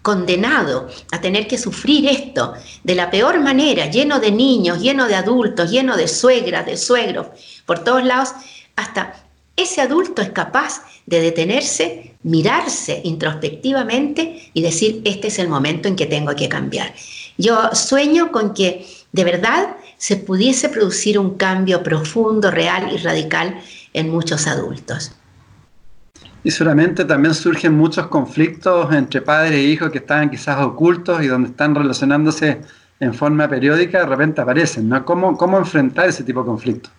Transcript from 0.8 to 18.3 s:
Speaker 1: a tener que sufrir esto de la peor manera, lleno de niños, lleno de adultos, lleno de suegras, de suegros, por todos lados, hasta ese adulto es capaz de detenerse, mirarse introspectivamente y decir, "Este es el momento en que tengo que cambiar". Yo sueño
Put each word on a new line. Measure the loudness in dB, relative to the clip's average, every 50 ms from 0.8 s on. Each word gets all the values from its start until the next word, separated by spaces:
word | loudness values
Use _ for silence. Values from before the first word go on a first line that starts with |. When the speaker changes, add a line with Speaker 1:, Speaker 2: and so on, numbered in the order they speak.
| -6 -10 -18 -20 -6 -6
Speaker 1:
a | -6 -4
tener | -2 -2 -2 -2 -2
que | -2 -6 -4
sufrir | -4 -6 -8 -2 2 4 4 4 4 4
esto | 2 0 -2 -6 -2 -2 -2 -2 -4 -14 -18 -20 -20 -6 -2
de | 0 0
la | 0 0 0
peor | 2 2 2 4 4 2
manera, | 2 4 4 4 4 4 2 0 -2 0
lleno | 2 2 2 2 2 2
de | 2 2
niños, | 2 4 4 4 4 2 2 0 0 0
lleno | 0 0 2 2 2
de | 2 2
adultos, | 0 2 2 2 2 2 0 0 0 -2 2
lleno | 2 0 2 2 0
de | 0 0
suegras, | -2 -2 4 4 4 4 4 2 -2 -4 -4 -4
de | -4 -6
suegros, | -6 0 0 2 2 2 -2 -4 -6 -8 -10 -16 -20 -20 -20 -20 -16 _
por | -4 -4 -2 0
todos | 0 2 2 2
lados, | 2 2 2 0 -2 -6 -14 -20 -20 -20 -20 -20 _ _
hasta | -8 -8 -6 -6 -6 -6 -6 -12 -20 _ _ _ _ _ _ _
ese | -4 -4 -2 0 -2
adulto | 0 0 0 0 -2 -2 -4 -4 -4
es | -4
capaz | -4 -6 -6 -2 -2 -2 -2 -2 -10 -12 -14 -20 -20 -20 _
de | -2 0 2
detenerse, | 2 2 0 0 -2 0 0 -2 -2 -2 -2 -2 -2 -4 -4 -10 -16 -20 -20 _ -2
mirarse | 0 2 2 2 2 0 0 -2 -4 -6 -8 -6 -6 -8 -6 -6
introspectivamente | -6 -6 -4 -4 -4 -4 -4 -6 -8 -8 -4 -4 -2 -2 -2 -2 -2 -2 -2 -2 -2 -2 -4 -4 -6 -8 -16 -20 -6 _
y | -2 -2
decir, | 0 0 0 0 0 0 -2 -4
"Este | -4 -4 -4 -6
es | -6 -4 -4
el | -2
momento | -2 -2 0 0 -2 -2 -2 -2
en | -2 -2
que | -2 -2
tengo | -2 -2 -2 -2 -4 -4
que | -4 -4 -4
cambiar". | -4 -6 -6 -6 -6 -6 -8 -8 -12 -16 -20 -18 -18 -18 -20 -14 _
Yo | 0 2 2 2 4 2 0 0
sueño | -2 0 2 2 2 4 4 4 2 2 0